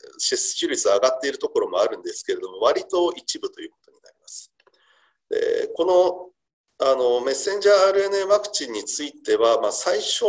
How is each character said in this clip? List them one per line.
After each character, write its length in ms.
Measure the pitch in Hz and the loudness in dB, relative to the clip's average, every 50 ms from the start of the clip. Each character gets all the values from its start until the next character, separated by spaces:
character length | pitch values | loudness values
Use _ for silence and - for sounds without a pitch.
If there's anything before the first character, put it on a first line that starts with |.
| - - - - | -20 -18 -8 -4
接 400 | - - - - - - - - | -2 0 0 0 0 0 0 -2
種 120 | 175 165 | -2 -2
率 180 | 143 - - 101 | -2 0 2 2
上 100 | 101 101 | 4 4
が 160 | 127 131 127 | 4 2 0
っ 40 | 131 | 0
て 80 | 139 139 | -4 -6
い 40 | 131 | -4
る 60 | - | -4
と 100 | - - | -6 -4
こ 120 | - 113 | -2 -2
ろ 80 | 104 92 | -2 0
も 120 | 87 92 | 0 0
あ 60 | 107 | 0
る 120 | 117 107 92 | 0 -2 -4
ん 40 | 90 | -8
で 100 | - 85 | -8 -8
す 120 | - - | -6 -6
け 100 | - 92 | -4 -6
れ 60 | 90 | -6
ど 100 | 92 92 | -6 -10
も、 100 | 92 95 | -6 0
割 240 | 107 127 151 - - | 0 2 2 0 -2
と 280 | - 190 175 175 170 - | -2 0 0 0 0 -2
一 260 | - - - - - | -4 -8 -8 -8 -8
部 100 | - 190 | -8 -10
と 100 | - - | -10 -12
い 60 | - | -16
う 40 | - | -18
こ 80 | - _ _ | -18 _ _
と 60 | _ | _
に 80 | _ _ _ | _ _ _
な 80 | - | -20
り 60 | _ _ | _ _
ま 80 | _ - | _ -14
す。 240 | - - - - _ _ _ _ _ _ _ _ _ _ _ _ _ _ _ _ | -14 -14 -14 -16 _ _ _ _ _ _ _ _ _ _ _ _ _ _ _ _
で、 380 | - - - - - - - - - | -4 -2 -2 -2 -2 -2 -2 -4 -4
こ 100 | - 165 180 180 180 185 175 - - - - - _ _ _ _ _ _ _ _ - | -2 0 2 4 4 4 2 0 -4 -10 -16 -20 _ _ _ _ _ _ _ _ 0
の、 80 | 135 135 | 2 2
あ 40 | 131 | 2
の、 240 | 127 127 123 120 123 | 4 2 2 2 2
メ 120 | 120 135 135 | 0 0 -2
ッ 20 | |
セ 200 | - - 202 196 | 0 -2 -2 -2
ン 40 | 202 | 2
ジ 80 | 190 202 | 4 6
ャ 40 | 208 | 6
ー 140 | 190 190 | 6 6
ア 40 | 196 | 4
ー 20 | 196 | 4
ル 100 | 196 196 | 2 0
エ 60 | 196 | 0
ヌ 80 | 196 196 | 0 -2
エ 60 | 190 | 2
ー 20 | |
ワ 140 | 190 202 208 | 2 2 2
ク 100 | 208 - | 2 -2
チ 180 | - - 143 123 | -6 -6 -6 -6
ン 40 | 113 | -8
に 120 | 104 98 | -8 -4
つ 200 | - - - 147 | -4 -4 -4 -6
い 80 | 143 - | -8 -10
て 240 | - - - 107 | -10 -2 0 2
は、 240 | 107 113 117 117 - | 2 4 4 4 2
ま 80 | 104 104 | 2 0
あ、 40 | - | -2
最 280 | - - 180 185 214 | 0 0 0 -2 -2
初 240 | 202 - - - 233 | -2 -2 -2 0 0